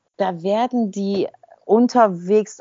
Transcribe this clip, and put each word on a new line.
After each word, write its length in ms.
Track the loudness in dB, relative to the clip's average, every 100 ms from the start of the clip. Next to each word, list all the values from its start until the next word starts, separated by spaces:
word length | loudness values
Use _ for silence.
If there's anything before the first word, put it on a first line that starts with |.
| _ -6
da 240 | -6 -4
werden 500 | -4 -2 -2 -2 -4
die 360 | -4 -4 -4 -4 -8 _ _ 0
unterwegs 920 | 2 4 4 2 2 0 0 0 -8